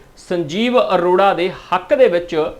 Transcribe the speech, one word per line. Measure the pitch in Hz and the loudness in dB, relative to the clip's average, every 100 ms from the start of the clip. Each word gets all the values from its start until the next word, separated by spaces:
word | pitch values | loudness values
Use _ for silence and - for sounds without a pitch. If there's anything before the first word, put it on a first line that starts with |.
| - - - | -20 -20 -8
ਸੰਜੀਵ | 180 156 175 240 247 | -6 -4 -2 0 0
ਅਰੋੜਾ | - 185 175 185 196 | 2 0 2 2 2
ਦੇ | 175 180 | 0 -4
ਹੱਕ | 175 - 180 - | -6 -4 -4 0
ਦੇ | 285 240 | 2 4
ਵਿੱਚ | 175 175 165 151 - | 2 -2 -4 -4 -6